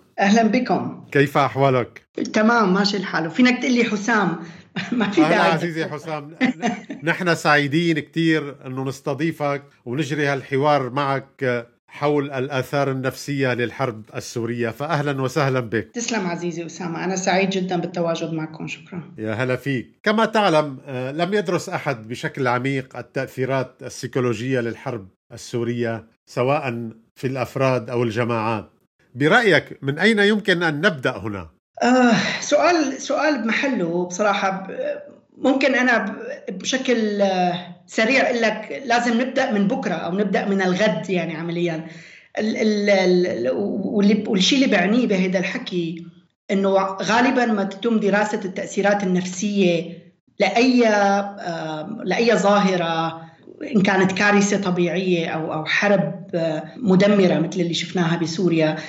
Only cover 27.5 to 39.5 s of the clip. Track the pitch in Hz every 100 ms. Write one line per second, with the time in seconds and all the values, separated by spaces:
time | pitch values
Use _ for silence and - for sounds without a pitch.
27.5 | 135 135 127 113 123 120 107 117 117 110
28.5 | 110 - _ _ _ _ 123 151 233 220
29.5 | 147 - - 139 151 208 214 202 214 202
30.5 | 175 170 147 202 147 135 110 107 98 80
31.5 | _ _ - 240 254 240 202 - - -
32.5 | 294 320 339 262 247 - - 302 269 220
33.5 | 208 277 220 170 175 180 - 214 202 196
34.5 | 185 - - - - - - _ - 254
35.5 | 285 285 247 254 226 202 - - - -
36.5 | 185 - 262 262 226 214 202 196 185 180
37.5 | 180 - - - - 220 262 - 240 220
38.5 | 214 - 143 233 240 240 226 262 269 262